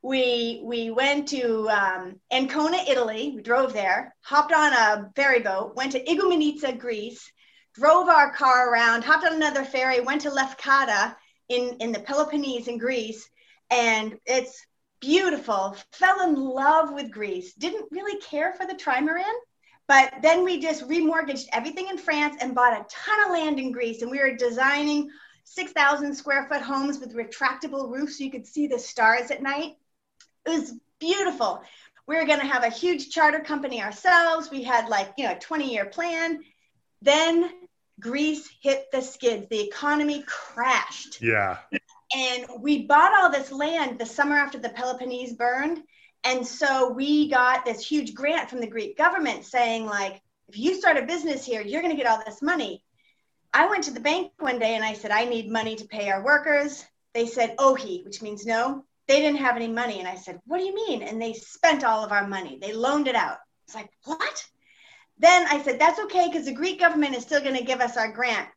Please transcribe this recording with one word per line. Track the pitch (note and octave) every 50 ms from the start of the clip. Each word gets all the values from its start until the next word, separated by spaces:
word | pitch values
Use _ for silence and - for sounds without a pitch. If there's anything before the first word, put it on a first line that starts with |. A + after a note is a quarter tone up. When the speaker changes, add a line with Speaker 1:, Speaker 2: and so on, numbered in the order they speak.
Speaker 1:
we, | - B3+ C4+ C4 B3+ B3 A#3+ A#3+ A#3 A#3 A#3 A#3 -
we | A3+ A#3+ A#3 A3+ A3+
went | A3+ A#3+ C4 C#4 C#4+ D4 C#4+
to, | C#4+ C#4+ C4 B3 A#3 A3+ A3 G#3+ A3
um, | G#3+ G3+ G3 F#3+ F#3 F#3 F#3 F3+ F#3+ - _ _
Ancona, | B3 B3+ C4+ C4 C4+ D4+ D4+ D#4 F4 F#4 F#4
Italy. | C#4+ C4+ C4 A#3+ A3 A3 A3 C4 D4 C4
We | G#3+ G#3
drove | A3+ A#3+ C4 C4+ B3 G#3+
there, | G#3+ G3 F#3+ F#3 G#3 - - _ _
hopped | _ - C4+ D4 D4 D4
on | F4 D4+ D4+ D4 C4+
a | A#3+ A3+ G#3+ G#3+ G#3 G3+ G3 _
ferry | - C#4 C#4 B3+ A#3+
boat, | A3 G#3 F#3+ F#3+ A3 G#3+ -
went | B3 C4 C4+
to | C#4 B3+ -
Igoumenitsa, | D4+ E4+ E4 G4 F#4 F4+ D#4+ D4+ D4 D4 - D4+ C4 B3+ A#3
Greece, | A#3+ A#3+ A3+ G#3+ G#3 A#3 A#3 - - - _ _ _ _ _ _ _ _ _
drove | A3 B3+ D4+ D#4+ F4+ F4+ F4
our | E4 D4+ C#4+ C#4+ -
car | - D4 C4 B3+ B3 B3+ A#3+
around, | A#3+ A#3 A#3 A3+ A3+ A#3 A#3
hopped | C4+ D#4 D#4+ E4
on | E4 D#4+
another | D#4+ D#4 D4 C#4 C#4 C4+
ferry, | C4+ - C4 B3+ C4 C4 B3
went | B3 C4 C#4 D4+
to | D4 D4
Lefkada | C4+ C4+ C4 C4 - - - C#4 C4+ C#4 C4+ A#3 G#3 G3 G#3 A#3 A#3 - _ _ _ _ _ _
in, | B3 B3 B3 B3 A#3+ B3
in | A3+ A#3
the | A3+ G3+
Peloponnese | - - C#4 C#4+ D4+ D4 D4 D4+ C#4+ C4+ B3+ A#3+ A#3
in | B3 A#3+ A#3
Greece. | A3+ B3 C4 A#3+ A3 A3 A3 A3 - _ _ _ _ _ _ _ _ _
And | B3 B3 A#3 A3+ A3+ A3 A3 A3 G#3+ - _
it's | - B3+ C4 B3+ B3+ - - - _ _ _ _ _ _ _
beautiful. | - C4+ D#4 F#4 G4 F4+ D#4 C4 - A#3 G#3 G3 F#3+ G3+ G3 - - _
Fell | - - F#4 F#4+ F#4 G4
in | F#4 F4+ D4+
love | C4+ C4+ C4 B3+ C4+ C4+ C#4+ D#4 D#4+ D#4+ C#4+
with | C#4 C#4+ C#4 A3+
Greece. | G#3 G#3+ G#3 G3+ F#3 F3+ F3+ - _
Didn't | _ - F4 A4 G#4+ - -
really | D4+ F4+ G4+ G#4 G#4 G4+
care | - - - D4 D#4 F#4 F#4
for | - F#4+
the | F4 F#4
trimaran, | - - D#4 B3+ B3+ C#4+ D#4 E4 F4 F#4 G#4 A4+ B4 - _ _ _ _ _ _ _ _
but | - C#4 C4+ C4 C4 - -
then | - D#4 E4 F4+ F4+
we | F#4 F4+ C#4+
just | C4 D#4+ D4+ - B3+ B3
remortgaged | D#4 E4+ D#4+ D#4 E4 D#4+ D#4 C#4+ C4+ - - - -
everything | A3+ A#3 D#4 D4+ F#4 F#4 G4
in | F#4+
France | D#4+ - - D4+ D4 D4 D4 D4 -
and | B3 C4 A#3+
bought | B3 B3 B3 A3+
a | G#3 - -
ton | - - - G4+ G#4+ G#4+ G#4
of | F#4+
land | F4+ E4 D#4 D#4 D4 C4+
in | B3+ B3+
Greece. | A3+ A#3+ B3 A#3 A3 A3+
And | A#3+ A#3+
we | C4 C#4
were | C#4 C4 B3
designing | A#3+ B3 A#3+ A#3 A#3+ C4 C4+ C#4+ D4 D4 D4 D4 D4 D4 D4 - - - - _ _ _
six | - - - F4+ - -
thousand | D#4+ C#4+ C#4 D4 C#4+ D4 C#4+ C#4+
square | - - D4 C#4 C#4 C4+ -
foot | D4 C#4
homes | - B3 C#4 C4+ C4+ C#4+ C#4 C4
with | B3+ A3+ A3+
retractable | A#3 A3+ G#3 - - C#4 B3 B3+ C4 - C#4+ C#4 C4+ C4+ A#3
roofs | A#3+ C4+ D4 D4 -
so | - C#4
you | C4+
could | C4+ A#3+ -
see | - - D4+ D4
the | C#4+ C4 A3+
stars | - - - C4 A3+ A3 A#3 - A#3+ -
at | - -
night. | C4+ C4+ C#4 D4 E4 D#4 - _ _ _ _ _ _ _ _ _ - _ _ _ _
It | D#4
was | E4 D#4 - - - - _ _ _ _
beautiful. | D#4 E4 F#4+ G4+ G4 F#4 C#4+ - A#3 G3 E3+ - - - - - - - _ _ _
We | - D4+
were | E4 D#4+
gonna | C#4 D4+ C#4+ C#4
have | C#4 C#4 B3 B3
a | A#3
huge | A#3 - - F4+ F4 C#4 - -
charter | - E4 D#4 D4+ D4 D#4
company | D4+ - D4+ C#4 C#4 C4 B3 A3+
ourselves. | G3 G#3+ G#3 - - F4+ F4 E4+ E4+ E4 E4 D#4+ D4+ -
We | C#4+ C4+ A#3+
had, | B3 B3 A#3 A3 A3
like, | A3 G3 G3 G3 -
you | - C4+
know, | G#3+ F3
a | -
twenty-year | - - D#4+ D#4 C#4+ C4 A#3 G#3+ G3
plan. | G3 - - E4+ F4 E4+ E4 E4 E4 E4 D4+ - _ _ _ _ _ _ _ _ _ _ _
Then | G3+ C#4 C#4+ D#4 D#4+ E4 E4+ E4+ F4 E4+ - - - _ _ _ _ _ _ -
Greece | G3+ A#3 B3+ C#4+ D4+ D#4 D4+ D4 - - _ _
hit | - C#4 C4+ C4+ C4+ -
the | - C4
skids. | B3+ - - - - A#3+ A3+ G3+ G3+ -
The | A3+ G#3+ G#3
economy | G3+ - - C#4+ D4 D4 D4+ D4 D4 D4 C#4+ C#4+
crashed. | - - - - - - A#3 A#3+ C4 B3 G#3 - - - - - - - -
Speaker 2:
Yeah. | A#2 A2+ A2 G#2+ G2+ F#2+ F2+ - - _ - - _ _ _ _ _ _ C4
Speaker 1:
And | C4+ C4 B3+ B3 B3 A#3+ - - -
we | G#3 D4 D4 B3+ G#3
bought | G3+ C#4 D4 E4+ G4 G#4+
all | G4+ F#4 E4+
this | C#4 C#4 - -
land | C4+ C4+ D4 D#4 E4+ E4 D4 B3+ A#3
the | - A3+
summer | A3+ - - C#4+ D4 D4
after | D4 C#4+ C#4+ C#4+
the | B3 A#3 A#3
Peloponnese | - A3+ B3 B3+ B3+ B3+ B3+ B3 B3 B3 B3+ A#3+ A#3
burned. | A3 A#3+ A#3+ B3 C4 C#4+ D#4 E4+ D#4+ - _ _ _ _ _ _ _ -
And | B3+ B3+ B3+ A#3
so | - - - D4+ C#4 C4+ C4+ C4 B3
we | A3+ B3+ C4+ C#4+ D4+ D4+ D4+ D4
got | C#4 B3+ B3 B3 B3+ B3 A#3+
this | B3 A3+ - -
huge | - D4+ D4+ B3 A3 G#3
grant | A3 C4+ D4 E4 E4 - -
from | B3 B3+
the | A#3
Greek | G#3+ A3 A3+ G#3+ - -
government | - D4+ F4 F4+ G4 D#4 B3+ G#3 - -
saying, | - - B3 A#3+ A#3 A3+ A3+ A3
like, | G#3+ G#3 G3+ G3 G3 F#3+ - _ _ _ _ _ _
"If | -
you | G#3 A#3+ E4 F#4+
start | F#4+ G4 F4+ D#4
a | C#4 A3+
business | B3 E4+ F4 D4+ E4 C#4+ C4+ -
here, | B3+ A#3 A3
you're | G#3+ G3+ B3 D#4
gonna | E4 F4 D#4
get | C#4+ B3
all | A#3 A3 A3 -
this | A3 G#3 -
money." | C#4+ D4+ F4+ E4 B3 G3 F3 - _ _ _ _ _ _ _ _ _ _ _ _ _ _ -
I | B3+ D#4+
went | G4 G#4 F#4+ D4+
to | D4
the | B3 B3
bank | A3+ D4 D#4+ F#4 F4+ - _ _
one | D#4+ C4+ B3
day | A#3+ A3+ A3 A3+
and | A3 G#3+
I | A3 G#3+
said, | G#3 - G#3
"I | G#3 A3 A#3+
need | B3 A#3+ A3+ G#3+ G3+
money | A3+ A3+ A3 A3 A3
to | G#3+ G#3
pay | - - G#3+ G3+ G3
our | F#3+ G3 G3+
workers." | C4 D4 D4 D4 D#4+ D4 C#4+ C#4+ D4 C#4+ - - _ _ _ _ _ _
They | A#3 A#3
said, | A3+ - - A#3 A3+ - -
"OHI," | C#4 C4+ C4 C4 - G3+ F3+ F3+ -
which | - - - A3
means | G#3+ G#3 G3+ -
no. | A#3 A3+ A3+ A#3+ C4 C#4 C4+ - _ _ _ _
They | - C4+ C#4+
didn't | D4+ D4+ C#4+ C#4+
have | C#4 B3 A#3+
any | A#3 A#3
money. | A3+ A3+ A#3 B3 A3+ G#3 F#3+
And | F3+
I | F3+ F#3
said, | F#3 - F#3+ F3 F3 _
"What | A#3 D#4 F#4
do | F#4+
you | G4 F#4+
mean?" | G#4+ A4+ G4+ C#4 G#3+ -
And | E3 G#3+ A3+
they | A3+ A3+ A3+
spent | - - - - - - E4 D4+ C4+ C4
all | A#3 A3 A3 G#3+
of | G#3
our | G#3 G3+ G3
money. | G3 G3 F#3+ F3+ D#3+ C3 -
They | F#3+ G3+ G#3+
loaned | A3+ A#3 C4 D4 D4 D4
it | C4 A#3+
out. | A3 F3 D#3 - - - _ _ _ _
It's | - -
like, | A3 G#3 - _ _ _
"What?" | C4 D#4 D#4+ - - - - - _ _ _ _ _ _ _ _ - - _ _ _ _
Then | _ - E4+ F4+ F4+ F4
I | - D4 D4 -
said, | C#4+ B3 -
"That's | D4+ E4 E4 -
okay, | G#4 G4+ - F#4 F4 E4+
'cause | - E4 C4+
the | C4+ A#3
Greek | A#3 D#4 F#4 E4 -
government | F4+ E4+ E4+ D4+ D4 C#4 C4
is | A#3+ A#3+
still | - D#4 C#4+
gonna | C#4+ C#4 C4+ B3+ A#3+
give | C4 C4 B3
us | B3 A#3+ A#3
our | B3 A3 A3
grant." | G#3+ A3+ B3 B3 A3+ G3 - - _